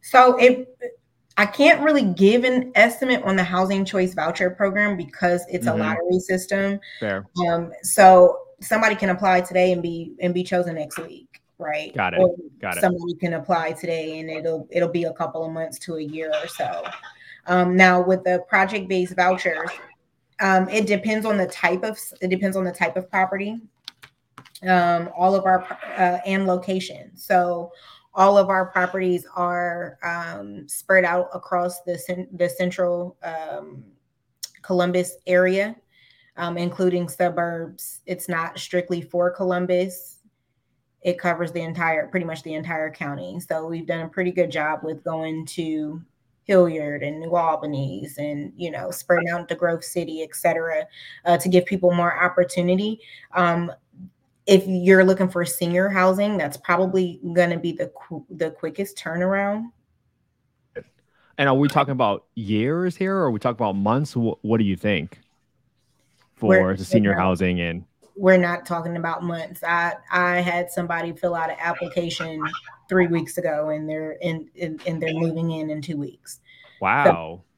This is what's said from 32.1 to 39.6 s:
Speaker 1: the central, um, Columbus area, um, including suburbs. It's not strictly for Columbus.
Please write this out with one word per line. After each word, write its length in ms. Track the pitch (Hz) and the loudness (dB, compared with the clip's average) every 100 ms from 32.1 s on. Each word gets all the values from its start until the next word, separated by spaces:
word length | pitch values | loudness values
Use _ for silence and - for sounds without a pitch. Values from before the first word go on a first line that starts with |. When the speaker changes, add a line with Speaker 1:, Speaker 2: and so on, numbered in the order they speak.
| 180 185 | -10 -10
Speaker 1:
the 140 | 175 175 | -4 -4
central, 680 | 175 180 180 175 175 180 - | 0 -4 0 0 0 -6 -10
um, 580 | 170 160 160 147 151 135 104 _ _ _ _ _ - _ | -10 -10 -8 -10 -12 -18 -20 _ _ _ _ _ -20 _
Columbus 540 | - 180 180 180 180 - - | -2 0 2 0 -2 -8 2
area, 480 | 180 185 190 208 233 _ _ _ _ _ - | 4 4 2 -2 -6 _ _ _ _ _ -8
um, 200 | 175 170 | -6 -4
including 520 | 175 175 185 175 170 | -4 0 0 2 -4
suburbs. 920 | - 175 170 170 170 165 - - - - | 0 0 0 -4 -4 -10 -12 -16 -16 -10
It's 220 | 180 - | -10 -6
not 320 | 170 165 - | -4 -6 -10
strictly 420 | - 180 175 175 | -2 -2 -2 -6
for 260 | - 175 175 | -2 0 0
Columbus. 840 | 175 185 180 | 0 -2 0